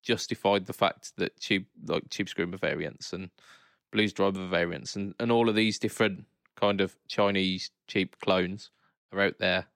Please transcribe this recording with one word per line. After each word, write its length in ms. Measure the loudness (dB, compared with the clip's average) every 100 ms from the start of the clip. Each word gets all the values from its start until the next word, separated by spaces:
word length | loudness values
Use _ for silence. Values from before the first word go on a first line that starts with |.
justified 640 | 0 -2 -2 0 2 2 0
the 80 |
fact 380 | 0 0 0 -14 -6
that 200 | -6 _
Tube, 260 | -2 -2 -2 -14 -4
like, 240 | -4 -4
Tube 200 | -6 -6
Screamer 260 | -4 -4 -2
variants 540 | -4 -2 -6 -8 -10
and 180 | -10 -10 _ -20 -20 _ _ _
Blues 220 | 0 0
Driver 340 | 2 0 0 -2
variants 480 | 0 0 -4 -8 -8
and, 180 | -8 -4
and 120 | 2
all 180 | 4 4
of 60 | 4
these 220 | 2 0
different 440 | -4 0 0 0 -12 _ _ 0
kind 240 | 2 2
of 160 | 0 _ -6
Chinese 600 | 2 2 4 0 -2 -8 _ -4
cheap 300 | -2 -2 _
clones 500 | 0 2 2 -6 -14 _ _ _ _
are 80 | 0
out 160 | 0 2
there. 260 | 0 0 -4